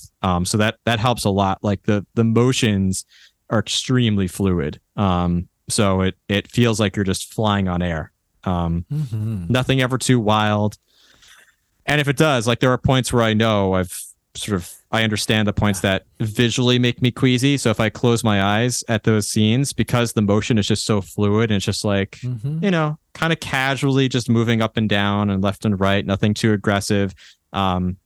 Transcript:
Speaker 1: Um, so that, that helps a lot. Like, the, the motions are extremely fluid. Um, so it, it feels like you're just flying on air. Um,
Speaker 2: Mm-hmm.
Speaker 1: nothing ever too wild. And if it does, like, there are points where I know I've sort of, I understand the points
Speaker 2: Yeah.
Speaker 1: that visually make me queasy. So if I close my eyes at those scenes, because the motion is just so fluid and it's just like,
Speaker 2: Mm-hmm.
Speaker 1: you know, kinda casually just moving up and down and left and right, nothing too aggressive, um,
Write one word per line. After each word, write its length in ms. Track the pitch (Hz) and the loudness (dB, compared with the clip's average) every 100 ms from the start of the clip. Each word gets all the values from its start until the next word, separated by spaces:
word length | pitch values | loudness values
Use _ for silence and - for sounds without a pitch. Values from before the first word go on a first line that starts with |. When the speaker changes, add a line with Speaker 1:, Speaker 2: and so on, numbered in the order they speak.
| - _ | -12 _
Speaker 1:
Um, 220 | 98 90 | -2 0
so 140 | 90 107 | 0 0
that, 180 | 107 - | 0 0
that 160 | - 117 | -2 0
helps 240 | 123 113 | 0 0
a 60 | 107 | 0
lot. 280 | 98 98 95 | 0 0 0
Like, 220 | 107 98 | -2 -2
the, 200 | - 104 92 | -2 -2 -2
the 100 | - | 0
motions 800 | 113 113 123 131 113 101 95 92 - _ - _ - | 2 2 2 2 0 2 0 -2 -8 _ -20 _ -4
are 80 | 113 | -2
extremely 720 | - - - 127 120 101 92 | -2 -4 -2 0 2 0 -2
fluid. 520 | - 98 90 73 - _ - | -2 0 0 -2 -8 _ -2
Um, 520 | 101 90 87 87 87 _ - | 0 2 0 -2 -4 _ -6
so 340 | - 101 95 | -2 0 2
it, 140 | 95 - - | -2 -4 -4
it 220 | 101 - | -4 -2
feels 280 | - 117 107 | 0 0 2
like 160 | 104 | -2
you're 100 | 107 95 | 0 -2
just 260 | 92 - | -4 -6
flying 360 | - 107 101 95 | -4 0 0 0
on 120 | 87 | -2
air. 320 | 90 80 71 _ _ _ | -4 -6 -10 _ _ _
Um, 400 | 98 87 85 85 90 | -4 -2 -2 -4 -4
Speaker 2:
Mm-hmm. 540 | 143 139 107 110 107 85 | -6 -6 -6 -6 -6 -2
Speaker 1:
nothing 320 | 127 123 135 | -2 0 0
ever 160 | 127 127 | 0 -2
too 240 | - 127 | 0 2
wild. 560 | 104 107 107 104 104 - _ _ _ _ - - _ _ _ _ - | 2 2 2 0 0 -4 _ _ _ _ -20 -20 _ _ _ _ -2
And 140 | 147 | 0
if 80 | 139 | 0
it 80 | 131 | 2
does, 300 | 156 131 113 | 2 2 0
like, 140 | 117 | 2
there 100 | 131 | 2
are 80 | 123 | 2
points 340 | - 131 113 | 2 2 2
where 100 | 123 | 2
I 120 | 113 | 2
know 400 | 107 113 107 95 | 4 2 2 2
I've 240 | 92 90 - - - _ - | 0 -2 -8 -16 -20 _ -14
sort 200 | - 98 | -6 -4
of, 160 | 92 - _ | -6 -16 _
I 120 | 113 | -2
understand 420 | 113 107 - 110 107 | 0 -2 0 0 0
the 60 | |
points 300 | - 104 95 | 0 0 0
Speaker 2:
Yeah. 140 | 104 95 | 0 -2
Speaker 1:
that 80 | - - 110 | -4 -8 -6
visually 520 | 104 120 107 123 123 | 0 0 2 2 2
make 220 | 123 - | 0 0
me 80 | 123 | -2
queasy. 460 | - 131 127 139 139 | 0 0 2 0 0
So 140 | 117 | 0
if 80 | 107 | 0
I 100 | 110 | -2
close 340 | - 123 117 | 0 0 2
my 180 | 113 101 | 2 2
eyes 400 | 98 104 123 123 - | 2 2 0 -4 -4
at 160 | 110 | -2
those 240 | - 110 101 | 0 0 0
scenes, 440 | 113 107 120 139 | 0 2 2 -2
because 400 | - 113 120 117 | -4 -2 0 0
the 80 | - | 0
motion 340 | 104 104 - 110 | 2 0 2 0
is 80 | 98 | 0
just 180 | 104 | -2
so 160 | - 107 | 0 -2
fluid 500 | 92 - 104 104 113 | -4 -2 0 2 0
and 60 | 101 | 0
it's 80 | 101 | -2
just 180 | 104 | -4
like, 340 | 107 98 98 - | -2 0 -2 -6
Speaker 2:
Mm-hmm. 420 | 123 123 120 156 | -10 -8 -6 -4
Speaker 1:
you 60 | 196 | -2
know, 280 | 170 151 151 _ | 0 -2 -6 _
kinda 220 | - 165 165 | -4 -2 -2
casually 720 | - 135 135 135 143 135 131 | -2 -2 0 0 0 2 2
just 200 | 127 113 | 0 0
moving 300 | 113 117 113 | 0 2 2
up 140 | 113 - | 0 0
and 120 | 107 | 0
down 420 | 101 101 101 104 | 0 0 0 0
and 120 | 98 | 0
left 220 | 98 98 | -2 -2
and 140 | 110 95 | -2 0
right, 260 | 95 98 | 2 2
nothing 280 | 92 98 110 | 0 0 0
too 180 | 104 113 | 0 0
aggressive, 640 | 107 107 101 - 101 98 - - _ _ | 0 0 0 0 0 0 -6 -20 _ _
um, 440 | - 95 90 90 92 | -2 -2 0 -2 -6